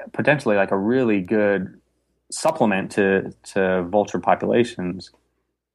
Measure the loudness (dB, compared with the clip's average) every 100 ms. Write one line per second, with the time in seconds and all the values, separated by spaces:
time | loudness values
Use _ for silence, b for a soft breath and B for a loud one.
0 | -10 -2 0 2 2 0 2 0 0 0
1 | 2 0 0 0 2 0 -4 -12 _ _
2 | _ _ _ -4 -2 2 2 2 -2 0
3 | 2 2 0 -12 -6 -2 0 0 0 0
4 | 0 -2 0 0 2 2 0 -2 -8 -8
5 | -12 _ _ _ _ _ _